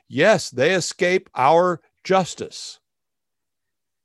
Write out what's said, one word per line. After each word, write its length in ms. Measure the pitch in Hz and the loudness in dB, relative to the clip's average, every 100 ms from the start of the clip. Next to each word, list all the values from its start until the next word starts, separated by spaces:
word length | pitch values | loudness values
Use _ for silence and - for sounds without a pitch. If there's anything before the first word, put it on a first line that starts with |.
| - | -8
yes, 420 | 117 190 190 - | 0 2 2 -2
they 240 | 120 151 | -2 0
escape 560 | 190 - - 180 185 - - | 0 -4 -4 -2 -2 -4 0
our 440 | 135 165 180 165 _ _ | 2 4 2 -2 _ _
justice. 760 | - 190 175 - 95 - - - _ _ _ _ _ _ _ _ _ _ _ _ | -2 -2 -2 -8 -14 -14 -18 -20 _ _ _ _ _ _ _ _ _ _ _ _